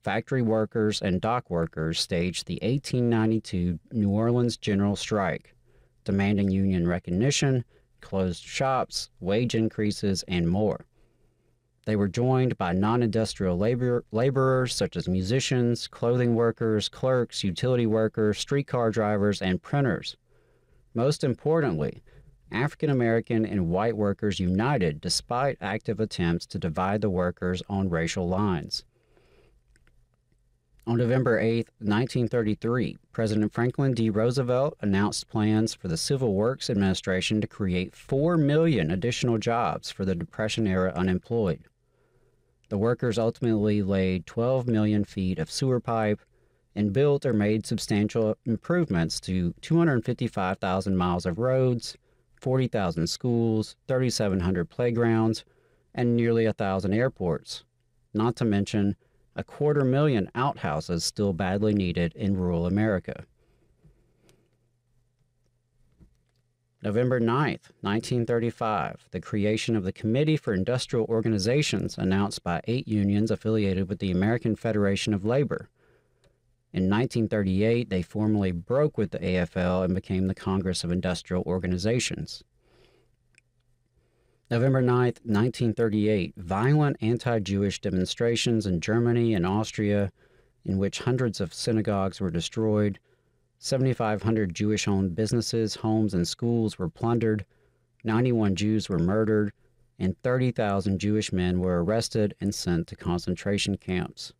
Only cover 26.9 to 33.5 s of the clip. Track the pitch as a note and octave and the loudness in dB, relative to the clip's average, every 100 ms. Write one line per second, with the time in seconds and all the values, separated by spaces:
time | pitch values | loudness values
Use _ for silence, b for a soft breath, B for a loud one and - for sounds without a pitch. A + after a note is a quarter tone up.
26.9 | G#2 G#2 F2+ F2+ E2+ F2+ F2+ - G2 F#2+ | 0 0 0 -2 -2 -4 -4 -4 -2 0
27.9 | E2+ E2 - F2 F#2 G#2 E2+ - - - | 0 -2 -2 -2 0 0 -2 -4 -10 -12
28.9 | b b b b b b b _ _ _ | b b b b b b b _ _ _
29.9 | _ _ _ _ _ _ _ _ _ - | _ _ _ _ _ _ _ _ _ -2
30.9 | A#2 A#2+ B2+ B2+ A2 A2 A#2 - _ G#2 | 0 2 2 2 2 2 0 -4 _ 0
31.9 | G#2 B2 C3 A#2 B2 G#2+ G#2 A#2 B2 E2+ | 0 0 0 0 0 0 -2 -2 -2 -2
32.9 | - _ - A2 G#2+ G#2+ | -6 _ -4 0 2 0